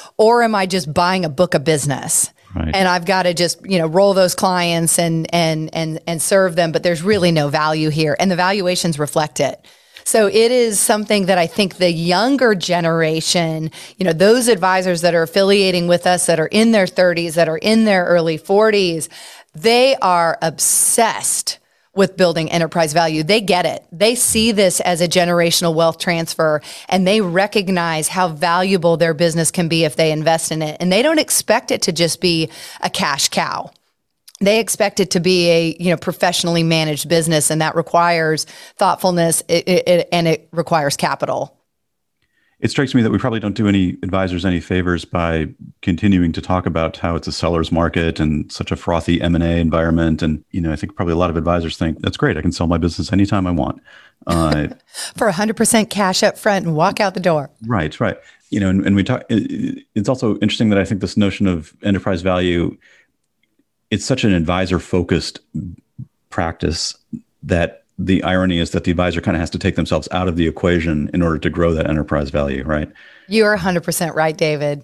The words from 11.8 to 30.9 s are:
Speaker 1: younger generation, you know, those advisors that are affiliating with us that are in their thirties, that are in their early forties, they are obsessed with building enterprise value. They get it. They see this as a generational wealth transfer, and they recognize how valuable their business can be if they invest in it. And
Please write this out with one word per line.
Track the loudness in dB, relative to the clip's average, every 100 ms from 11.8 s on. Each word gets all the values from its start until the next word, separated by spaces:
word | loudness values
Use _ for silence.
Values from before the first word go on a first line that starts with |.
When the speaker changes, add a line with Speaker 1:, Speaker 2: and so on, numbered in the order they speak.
| 0
Speaker 1:
younger | 0 0 2 2 2 2 2
generation, | 0 0 0 0 0 -2 -2 -2 -2 -4 -6 -10 -20 -4
you | -2
know, |
those | 4 4 4 4
advisors | 2 2 2 0 0
that | 2
are | 2
affiliating | 0 2 4 4 4 2 2
with | 2 2
us | 0 2
that | 0
are | 2
in | 2 4
their | 4 2
thirties, | 2 2 2 -2 0
that | 0
are | 0
in | 2 2 4
their | 2 4
early | 2 2 -2
forties, | 0 2 4 2 0 -2 -8 -14 -20 -20 -20
they | -4 2 4 4 2
are | 2 2 2 0
obsessed | -4 -2 -2 0 0 2 0 0 -4 -4 -6 -10 _ _ _ 0
with | 0 4
building | 2 2 -2
enterprise | -2 -2 0 0
value. | 2 0 0
They | 2 0
get | 2 0 0
it. | -4 -10
They | 0 0 2
see | 0 2 2
this | 4 2 2
as | -2 0
a | 0
generational | 2 2 2 2 2 0 2
wealth | 0 0
transfer, | -4 -2 -4 -2 0 0 -4 -18 -4
and | 0 2
they | 2
recognize | 0 0 0 -2 -2 -2 -2 -2 -4
how | -2 -2
valuable | 0 0 0 2 2 2 2
their | 0
business | 2 0 0 -2
can | -2 -2
be | 0
if | 0 0
they | 0
invest | 2 0 0 0
in | -4
it. | -6 -4
And | 0